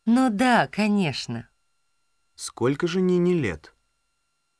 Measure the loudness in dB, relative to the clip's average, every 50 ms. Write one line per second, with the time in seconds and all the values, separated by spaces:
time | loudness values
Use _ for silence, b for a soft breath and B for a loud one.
0 | -2 0 2 2 2 2 0 0 2 2 4 2 2 0 -2 -2 -2 0 0 0
1 | 0 -2 -2 -6 -8 -10 -10 -10 -12 -14 _ _ _ _ _ _ _ _ _ _
2 | _ _ _ _ _ _ _ -16 -14 -14 -6 -2 -2 -2 0 0 -2 -4 -2 0
3 | 0 2 2 2 2 2 0 0 -2 -2 -4 -6 -10 -18 _ _ _ _ _ _
4 | _ _ _ _ _ _ _ _ _ _ _